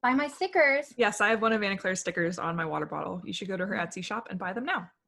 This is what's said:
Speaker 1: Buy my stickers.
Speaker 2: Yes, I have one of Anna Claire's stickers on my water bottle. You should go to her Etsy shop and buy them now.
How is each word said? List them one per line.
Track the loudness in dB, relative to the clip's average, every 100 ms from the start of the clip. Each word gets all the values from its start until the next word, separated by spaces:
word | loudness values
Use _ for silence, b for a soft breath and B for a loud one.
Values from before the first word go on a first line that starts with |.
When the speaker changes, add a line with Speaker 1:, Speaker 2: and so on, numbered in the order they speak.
Speaker 1:
Buy | 0
my | 2 0
stickers. | -2 0 4 6 4 0 0
Speaker 2:
Yes, | 2 4
I | 2
have | 4
one | 4
of | 2
Anna | 2 0
Claire's | -2 -2
stickers | -2 0 0 0
on | -4
my | -2
water | -2 -2 -4
bottle. | -4 -4 -6
You | -8
should | -8 -4
go | -4
to | -2
her |
Etsy | -2 -4 -6
shop | -6 -6 -6
and | -6
buy | -4
them | -4
now. | -2 -4 -4 _